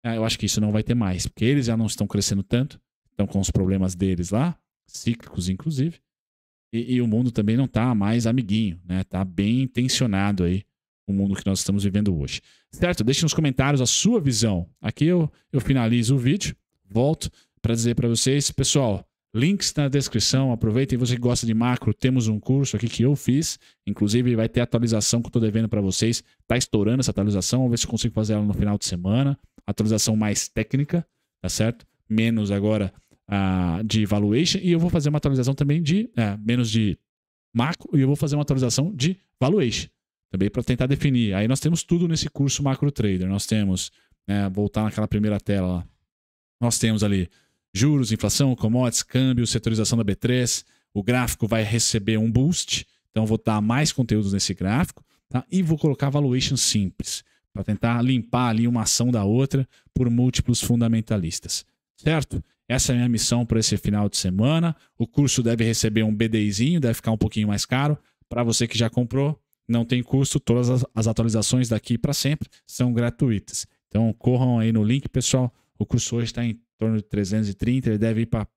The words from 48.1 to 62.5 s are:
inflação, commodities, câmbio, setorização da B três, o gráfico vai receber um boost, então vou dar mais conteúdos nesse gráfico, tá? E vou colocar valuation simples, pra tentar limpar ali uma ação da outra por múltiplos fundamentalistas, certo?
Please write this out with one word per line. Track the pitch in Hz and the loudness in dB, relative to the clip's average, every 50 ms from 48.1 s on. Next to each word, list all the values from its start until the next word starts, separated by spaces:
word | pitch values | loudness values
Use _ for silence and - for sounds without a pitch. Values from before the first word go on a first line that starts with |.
inflação, | 110 104 - 104 - - 143 135 123 | 0 0 0 -2 0 2 2 2 2
commodities, | - - 110 113 123 127 - - - | 0 0 0 2 2 2 0 0 -2
câmbio, | - _ - 127 131 131 127 120 120 110 | -6 _ 0 2 2 2 2 2 0 0
setorização | - 120 - 117 113 107 113 - - 117 | -2 -2 -2 0 0 0 0 0 2 0
da | 113 | 0
B | 98 98 | 0 -2
três, | - - 117 123 127 123 117 - - - _ _ _ _ _ _ | -2 0 0 0 2 0 0 -2 -4 -6 _ _ _ _ _ _
o | 104 | -4
gráfico | 98 98 123 127 123 117 - - - 104 | -2 0 0 0 0 -2 -2 -4 -2 0
vai | 113 113 110 | 0 0 0
receber | 101 110 117 - - - 117 98 104 113 107 | 0 0 0 0 0 0 -2 0 0 0 2
um | 110 113 | 2 2
boost, | 113 120 131 160 180 - - - - - - _ _ _ _ _ | 2 2 2 2 2 -2 -2 -4 -6 -6 -6 _ _ _ _ _
então | _ 110 110 | _ -2 0
vou | 107 113 107 - | 2 0 0 0
dar | - 110 107 | 0 0 2
mais | 104 107 117 135 151 156 - | 2 2 2 2 0 0 0
conteúdos | - 127 113 113 107 104 98 98 | -2 0 0 2 0 2 0 0
nesse | 98 - - 95 | 0 0 -2 -4
gráfico, | - 92 92 107 135 175 - - - - _ _ _ _ _ | -4 -2 0 0 0 0 -2 -6 -18 -20 _ _ _ _ _
tá? | - 131 - _ | -6 -6 -4 _
E | 180 185 190 | -2 0 2
vou | 156 160 147 | 2 0 0
colocar | - 156 135 - - 139 | 2 0 0 2 -2 0
valuation | 135 147 147 135 123 131 131 - 143 120 | 0 2 2 2 2 0 0 -2 -2 -2
simples, | - - - 110 101 92 - _ - - - - - _ _ _ _ _ | 0 0 0 0 0 0 -4 _ -10 -8 -8 -10 -12 _ _ _ _ _
pra | _ 101 95 | _ -8 -4
tentar | - 107 98 - 117 117 120 120 | -4 -4 -2 0 0 0 2 2
limpar | 127 131 123 110 - - 120 127 120 | 2 0 0 -2 -2 -2 0 0 0
ali | 113 110 117 120 | 2 2 2 2
uma | 120 117 | 0 0
ação | 107 - - - 120 123 | 0 0 0 0 0 0
da | 123 113 101 | 0 2 2
outra | 98 107 123 135 135 - 139 127 - _ _ _ _ _ | 2 2 2 2 0 0 -2 -2 -2 _ _ _ _ _
por | - 127 120 | -2 0 2
múltiplos | 117 120 123 127 123 - - - 120 - | 2 2 2 2 2 0 0 0 0 0
fundamentalistas, | - - 120 117 117 113 117 113 110 - 113 104 90 80 80 - - - - - - _ _ _ _ _ _ | 2 0 2 2 2 2 2 0 0 0 -2 -2 -2 -4 -6 -8 -10 -8 -10 -10 -10 _ _ _ _ _ _
certo? | _ - 151 160 160 139 - - 90 - _ | _ -2 0 0 0 -2 -4 -6 -10 -10 _